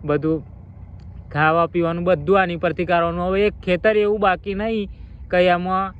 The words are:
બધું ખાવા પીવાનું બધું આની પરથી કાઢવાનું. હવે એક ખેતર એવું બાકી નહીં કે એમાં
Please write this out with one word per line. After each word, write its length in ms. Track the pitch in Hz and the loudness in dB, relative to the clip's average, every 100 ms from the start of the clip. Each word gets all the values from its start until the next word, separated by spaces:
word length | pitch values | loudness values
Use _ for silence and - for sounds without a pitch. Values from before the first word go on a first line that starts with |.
| 147 | -2
બધું 280 | 147 156 160 - - - - - - - - - | -2 0 -2 -6 -18 -20 -20 -18 -18 -16 -18 -8
ખાવા 340 | 147 156 165 170 | 0 2 2 2
પીવાનું 320 | 175 170 170 175 | 0 -2 0 0
બધું 280 | 170 147 196 | 0 4 2
આની 180 | 180 170 | 2 0
પરથી 260 | 175 156 180 | -2 -2 0
કાઢવાનું. 340 | 175 170 175 180 | 2 2 -2 -2
હવે 100 | 196 208 | 2 0
એક 80 | - - | -2 -2
ખેતર 280 | 175 214 214 | 2 2 2
એવું 160 | 208 214 196 | 2 2 2
બાકી 300 | 180 202 196 | 0 -2 -4
નહીં 260 | 220 220 196 - - - - | -4 -4 -6 -10 -18 -16 -2
કે 80 | 180 180 175 | 2 4 4
એમાં 380 | 180 185 190 | 2 -2 -2